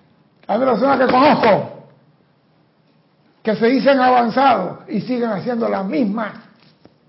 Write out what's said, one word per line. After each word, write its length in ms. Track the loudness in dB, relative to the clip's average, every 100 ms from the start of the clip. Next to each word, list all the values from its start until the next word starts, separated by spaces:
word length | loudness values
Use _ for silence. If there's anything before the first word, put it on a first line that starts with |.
| _ _ _ _ -6
hay 120 | -2
personas 400 | 0 0 0 2
que 120 | 2
conozco 600 | 4 4 4 2 2 -2 -12 -20 _ _ _ _ _ _ _ _ _ _ _ _ _ _ _
que 140 | -4 0
se 120 | 0
dicen 320 | 2 2 2
avanzados 800 | 4 2 2 2 2 2 -2 -10 -8
y 120 | -8
siguen 280 | -4 -4 -4
haciendo 380 | -6 -6 -4 -4
la 140 | -4
misma, 600 | -4 -2 -2 -4 -8 -12 -20 _ _ _ _ _